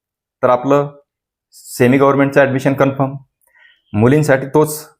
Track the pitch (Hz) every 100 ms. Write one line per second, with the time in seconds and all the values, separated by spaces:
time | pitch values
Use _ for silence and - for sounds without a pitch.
0 | _ _ _ _ 123 123 139 143 143 -
1 | _ _ _ _ _ - - - 123 139
2 | 139 139 139 143 131 131 139 135 135 131
3 | 135 139 _ _ _ _ _ _ _ 104
4 | 117 151 147 131 139 151 156 - - _